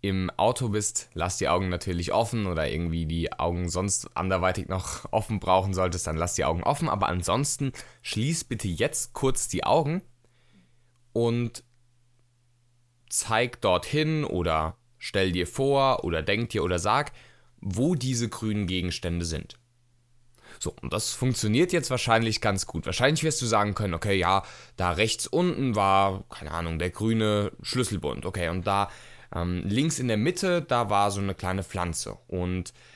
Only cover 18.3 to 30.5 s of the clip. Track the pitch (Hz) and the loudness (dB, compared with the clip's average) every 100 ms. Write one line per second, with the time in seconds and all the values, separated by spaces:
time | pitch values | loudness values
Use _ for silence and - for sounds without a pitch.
18.3 | - 110 104 92 92 87 - 87 85 82 | -2 -2 -2 0 -2 -2 -4 -4 -2 -2
19.3 | 80 - - _ _ _ _ _ _ _ | -6 -8 -18 _ _ _ _ _ _ _
20.3 | - - - - - 65 101 - - 127 | -20 -20 -8 -8 -8 -4 -2 -2 0 0
21.3 | 120 107 117 180 170 - 127 - 113 113 | 0 2 4 4 2 0 -2 4 4 4
22.3 | 107 110 95 - - - 90 127 156 156 | 0 0 -2 -4 -6 -4 2 2 2 0
23.3 | 147 120 110 104 98 104 82 107 98 87 | 0 0 2 2 0 -2 -2 2 2 4
24.3 | 98 - - - - 90 90 110 - - | 2 0 -12 -20 -4 -2 2 2 0 0
25.3 | 165 180 - 135 107 98 98 98 95 - | 0 0 0 0 2 4 6 4 0 -8
26.3 | - 71 82 85 82 90 - 110 113 107 | -12 -8 -4 -2 -2 -2 0 0 2 2
27.3 | 104 101 - - 127 123 104 73 - - | 2 0 -4 -4 0 0 0 -4 -4 -6
28.3 | 92 85 90 95 98 98 - - - - | -4 -2 -2 0 0 0 -6 -20 -20 -10
29.3 | - 87 90 95 110 156 135 127 107 131 | -4 -2 -2 -2 0 0 0 0 0 0
30.3 | 180 190 | 0 0